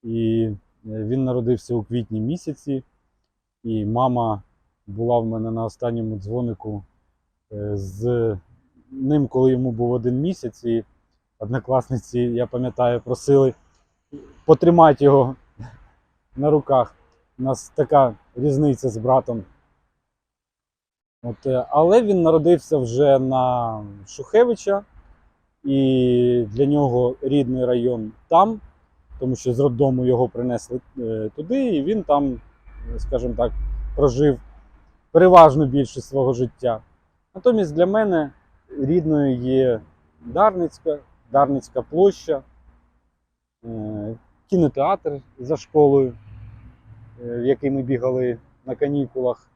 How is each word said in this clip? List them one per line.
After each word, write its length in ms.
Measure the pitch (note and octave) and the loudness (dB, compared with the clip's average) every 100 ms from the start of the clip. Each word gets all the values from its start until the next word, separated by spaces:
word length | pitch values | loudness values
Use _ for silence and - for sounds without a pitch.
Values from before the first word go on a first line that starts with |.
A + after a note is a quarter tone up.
І, 400 | A#2 A2+ A2+ A2+ | -8 -4 -2 -2
е, 120 | A2+ G2+ _ _ | -2 -6 _ _
він 400 | A2 G#2+ G#2+ B2+ | -14 -10 -6 -4
народився 500 | B2+ B2+ A#2 A#2+ - | -2 -2 -2 -4 -4
у 80 | A#2+ | -6
квітні 380 | G2+ A#2+ A2 G#2+ | -4 -8 -6 -6
місяці, 640 | A2 E3+ - C#3+ - C3+ - _ _ _ _ _ _ _ | -6 -6 -10 -12 -8 -8 -10 _ _ _ _ _ _ _
і 240 | A#2 A2 G#2 | -8 -6 -4
мама 560 | A2+ C3 B2 A#2 G#2 - _ _ _ - | -2 0 0 -2 -4 -10 _ _ _ -16
була 320 | G2+ A#2 A#2+ | -8 -2 0
в 80 | A2+ | -2
мене 240 | A2+ A2+ | -6 -6
на 140 | A2+ | -6
останньому 520 | A2+ - A#2+ A#2 A2 G#2+ | -8 -6 -6 -4 -6 -8
дзвонику, 680 | G2 A#2 A#2+ G#2+ A2 G#2 F#2+ _ _ _ _ _ _ | -8 -6 -6 -8 -10 -12 -14 _ _ _ _ _ _
е, 240 | G#2 G#2 G2+ | -12 -8 -8
з 640 | F#2+ F#2+ A#2 B2 A2+ G2 _ _ _ _ _ | -8 -6 -4 -2 -2 -4 _ _ _ _ _
ним, 380 | C3+ C3+ D3+ C3+ | -8 -2 0 0
коли 220 | C3 C3 | 2 2
йому 220 | B2+ B2+ | 2 -2
був 200 | A2+ A#2+ | -2 -2
один 280 | B2 A#2+ B2+ | -2 -2 -2
місяць, 440 | D#3+ F#3 A#2+ - | -4 -6 -10 -10
і 200 | A#2 A#2 G#2+ _ _ _ _ _ | -4 -4 -6 _ _ _ _ _
однокласниці, 840 | G#2+ B2+ - B2+ - B2+ - B2 | -8 -8 -2 -2 -2 -8 -6 -4
я 260 | A#2+ A#2+ B2 | -2 -2 -4
пам'ятаю, 540 | B2 B2+ A#2 B2 A#2+ | -4 -8 -2 -2 -2
просили 540 | A2+ B2 - C#3 C3+ - _ _ _ _ _ - - - | -4 -8 2 4 4 0 _ _ _ _ _ -20 -20 -18
потримати 600 | - D#3+ E3+ E3+ D#3+ C#3+ | 2 4 4 6 6 6
його 320 | C#3+ C#3 B2+ C3 _ _ - - - _ _ _ _ - | 4 4 2 -4 _ _ -20 -20 -20 _ _ _ _ -4
на 140 | C#3+ | 0
руках. 440 | D#3 - C3 A#2 _ _ _ _ _ | 0 2 0 0 _ _ _ _ _
У 40 | |
нас 260 | C3 B2+ - | -6 -6 -8
така 460 | - C3+ D3 C3 G#2+ _ - | -6 2 4 4 0 _ -4
різниця 520 | C#3+ C3+ D3 C3 C3 | -2 2 0 0 -4
з 80 | A2 | -4
братом. 480 | A2+ C3 A#2+ A#2 F2+ _ _ _ _ _ _ _ _ _ _ _ _ _ _ _ _ _ | 0 0 0 -8 -10 _ _ _ _ _ _ _ _ _ _ _ _ _ _ _ _ _
От, 240 | A#2+ A2+ C3+ | -14 -10 -4
е, 200 | B2+ B2 | -4 -2
але 320 | D3 E3 A3 | 2 4 4
він 200 | A3 G3 | 4 2
народився 560 | E3 D#3+ D#3 F3 - D3+ | 4 4 4 2 2 -2
вже 400 | B2 A#2+ D3 C#3 | 0 2 4 4
на 680 | C3 C3 B2+ B2 A#2 A2 G#2 G2+ F#2+ | 2 0 0 -2 -4 -8 -12 -18 -20
Шухевича, 800 | - - G#3 A#3+ A3+ - G3 G#3 - _ _ _ _ _ _ | -18 -2 2 2 0 -2 -4 -6 -20 _ _ _ _ _ _
і 840 | C#3 C#3 C3+ C3 B2 B2 B2 B2 A2 | -2 0 2 2 2 2 2 0 -2
для 160 | G#2+ C#3 | -2 0
нього 500 | D3 C#3+ B2 B2 C3 | 2 2 0 0 -2
рідний 420 | C3 C#3+ B2 B2+ | -2 -2 0 -2
район 480 | B2 B2 A#2+ A#2+ G#2+ - _ | 0 0 0 -4 -8 -14 _
там, 320 | E3 G3+ A3 - _ _ _ _ - | 2 2 0 -14 _ _ _ _ -8
тому 180 | B2+ B2+ | -6 -4
що 180 | C3 | -4
з 60 | A#2+ | 0
роддому 440 | C#3 A#2 C#3 B2+ | 0 2 0 0
його 240 | B2+ A#2+ B2 | 0 0 0
принесли, 520 | - B2 A#2+ - B2+ _ - | -4 -6 -6 -8 -12 _ -10
е, 320 | A#2 A2 G#2+ - | -8 -6 -8 -10
туди, 400 | E3 C4 B3+ E3 | -6 -4 -2 -2
і 60 | |
він 200 | C#3+ A3 | -2 -4
там, 380 | F3 C#3+ C#3+ A#2+ - _ - - - A#2 | 0 0 0 -6 -12 _ -20 -16 -12 -10
скажімо 360 | - B2+ B2 A2 | -4 -4 -4 -4
так, 160 | A#2+ - - - - - | -4 -4 -6 -6 -8 0
прожив 440 | C#3 A#2+ D3 B2+ - - _ _ _ _ _ | 0 2 0 0 -6 -20 _ _ _ _ _
переважну 560 | E3 F#3 F3+ D#3+ C#3 C#3+ | 4 8 10 10 8 0
більшість 420 | C3+ C3 - - | 0 -4 -6 -8
свого 240 | C3+ C3 | -2 0
життя. 500 | A#2+ B2 _ B2+ A2+ _ _ _ _ _ | 0 -4 _ -4 -4 _ _ _ _ _
Натомість 400 | F#3+ B3 A3 F3+ | -2 0 2 0
для 120 | D3 F3+ | 0 2
мене 460 | G#3 G#3+ F3 D3 - _ _ _ - | 2 0 0 -2 -8 _ _ _ -6
рідною 580 | C3+ F3 D#3 D3+ C#3 B2+ | 0 0 2 0 0 -2
є 440 | B2 C3 C3 A2+ - _ _ _ | 0 2 2 0 -6 _ _ _
Дарницька, 800 | A#2+ C#3 G#3+ F#3 E3 - E3 D3 _ _ _ | -10 2 2 2 -6 -6 -8 -8 _ _ _
Дарницька 500 | C3+ C#3 C#3 - C3 | 0 2 0 -4 -8
площа, 600 | A2+ D#3 G3 - - C#3+ - _ _ _ _ _ _ _ _ _ _ _ | -6 2 2 2 -6 -6 -6 _ _ _ _ _ _ _ _ _ _ _
е, 520 | A#2 A2+ G#2+ G#2+ G#2 A2+ _ _ _ | -14 -12 -10 -10 -10 -12 _ _ _
кінотеатр 760 | F#3 D3+ - D3 G3 D#3+ C#3+ - _ | 2 2 0 -2 -2 -4 -8 -14 _
за 180 | B2+ D3+ | -6 -6
школою, 580 | - D#3 D3 C#3 C3 A#2+ - - - - - _ _ - - - | -2 4 6 6 2 -4 -20 -20 -20 -20 -20 _ _ -20 -20 -18
е, 160 | A#2+ A#2+ | -10 -4
в 40 | |
який 260 | B2 C3+ C#3+ | 0 0 0
ми 120 | C3+ | -4
бігали 560 | B2+ B2+ B2+ B2+ B2+ A#2 _ _ - | -2 -2 -2 -2 -2 -4 _ _ -14
на 80 | |
канікулах. 720 | B2 C#3+ C#3+ C3 C3 B2+ A#2 _ | -4 -2 -2 -4 -4 -4 -4 _